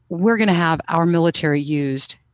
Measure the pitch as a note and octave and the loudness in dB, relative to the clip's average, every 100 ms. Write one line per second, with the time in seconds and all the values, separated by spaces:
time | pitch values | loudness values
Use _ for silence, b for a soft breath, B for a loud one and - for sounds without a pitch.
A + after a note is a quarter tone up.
0 | - E3+ G3 A3+ G#3+ F3 E3+ D#3+ - E3 | -12 -2 0 2 2 2 0 -2 -2 0
1 | E3+ E3+ E3 D#3+ D#3 D3 C#3+ D3+ C#3+ C3+ | 2 2 2 0 0 -2 -2 -2 -2 -2
2 | - - _ | -4 -6 _